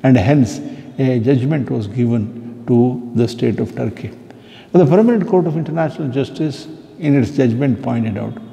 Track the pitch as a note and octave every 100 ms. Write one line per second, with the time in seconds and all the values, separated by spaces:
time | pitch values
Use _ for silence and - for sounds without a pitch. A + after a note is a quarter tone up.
0 | C3+ B2+ G#2+ D3 A#2 - - - - -
1 | C3 B2+ A2 C3+ B2+ D#3 B2 B2+ G#2 B2+
2 | A#2 A#2 G#2 - - - - A#2+ B2 B2
3 | - A#2 A#2 - A#2+ A2+ A2+ - A#2+ -
4 | A2 - - - - - - F3 D3+ F3+
5 | A3+ A3+ E3 F#3 E3 D#3 D#3 D#3+ D#3 D3+
6 | D3 B2+ C3 - D#3 C3+ - - - -
7 | D3+ C#3 A2 - C3 A#2+ C#3 A2 B2 A#2
8 | A2 G2+ G#2+ A2 -